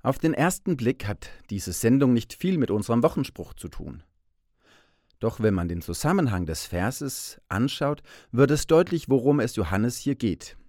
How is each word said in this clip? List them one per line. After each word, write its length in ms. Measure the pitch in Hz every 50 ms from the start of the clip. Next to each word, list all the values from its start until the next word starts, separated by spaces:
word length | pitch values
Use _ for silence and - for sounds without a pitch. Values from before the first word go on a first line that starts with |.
Auf 200 | _ 123 135 -
den 120 | - 160
ersten 440 | 170 - 143 180 180 - _ - 175
Blick 320 | 135 113 117 - _ - 104
hat 200 | 104 - - - - - - -
diese 220 | 98 98 - -
Sendung 400 | 85 - - 113 127 139 143 127
nicht 200 | 123 117 113 _
viel 240 | - - - 180 190
mit 140 | 165 123 -
unserem 320 | 101 107 101 - 117 117
Wochenspruch 500 | 117 165 - 180 139 - - - 85 -
zu 160 | - - - 80
tun. 360 | - - - 73 65 - - _ _ _ _ _ _ _ _ _ _ _ _ _ _ _ _ _ _ _ _ _ _ _
Doch 220 | - 113 - -
wenn 140 | 110 110 101
man 140 | 90 85 85
den 140 | 85 87
Zusammenhang 640 | - - 85 - - 147 180 196 165 123 101 90 90
des 200 | 78 80 - -
Verses 760 | - - 87 92 113 131 - 151 135 - - - - - - _ _
anschaut, 540 | - 98 120 139 - - 147 143 147 - - - - - - _
wird 220 | - 117 139 135
es 160 | 147 147 - -
deutlich, 400 | 160 160 180 175 - 160 - -
worum 320 | 139 131 117 139 147 147
es 160 | 113 - -
Johannes 400 | - 98 80 95 98 107 123 120
hier 180 | - - 143 139
geht. 420 | - - 110 82 - - - - - -